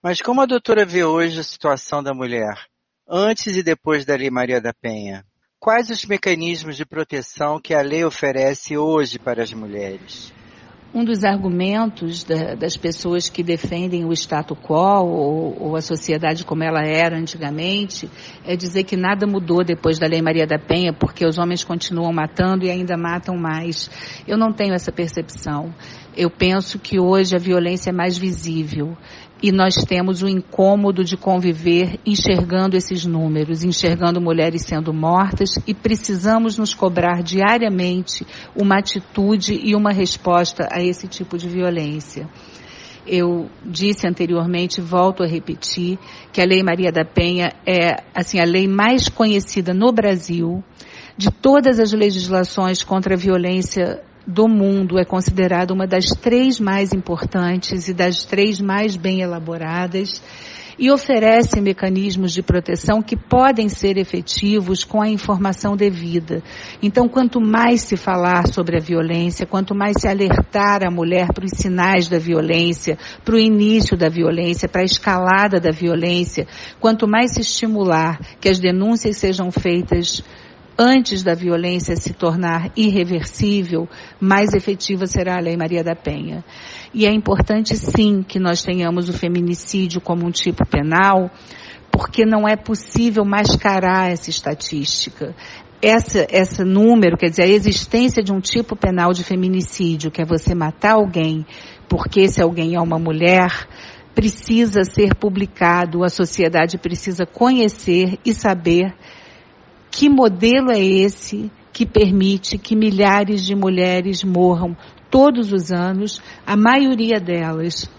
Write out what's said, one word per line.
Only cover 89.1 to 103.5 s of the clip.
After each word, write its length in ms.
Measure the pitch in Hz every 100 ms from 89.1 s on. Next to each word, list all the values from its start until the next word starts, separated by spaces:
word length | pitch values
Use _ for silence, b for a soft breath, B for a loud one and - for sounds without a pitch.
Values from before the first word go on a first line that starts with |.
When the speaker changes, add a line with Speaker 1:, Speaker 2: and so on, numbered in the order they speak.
Speaker 2:
feminicídio 880 | 170 170 175 175 175 - 196 185 175
como 260 | - 175 170
um 40 |
tipo 360 | 170 180 170 -
penal, 640 | - 151 165 196 190 180 B B B B B -
porque 340 | - - -
não 240 | 220 214 214
é 80 | 214
possível 640 | 214 214 - - 233 214
mascarar 880 | 202 202 208 - 202 190 185 185 185
essa 200 | 170 -
estatística. 1040 | - 143 151 - 151 139 - - - 147 - B B - -
Essa, 460 | 214 226 - 196 151
esse 340 | 190 185 -
número, 540 | 185 190 220 233 180 165
quer 100 | 175
dizer, 140 | 165
a 60 | 180
existência 760 | 208 202 190 - 233 254 240
de 100 | 196
um 80 | 196
tipo 340 | - 233 233
penal 380 | 214 196 180 175
de 100 | 180
feminicídio, 880 | 175 185 185 185 165 - 175 160 156
que 120 | 165
é 40 | 165
você 280 | 165 -
matar 400 | 180 156 - 208
alguém, 500 | 220 202 170 160 156 156 B B B -
porque 360 | - - 202
esse 200 | 190 -
alguém 320 | 170 170 165
é 60 | 170
uma 180 | 170 160
mulher, 720 | 165 156 170 185 180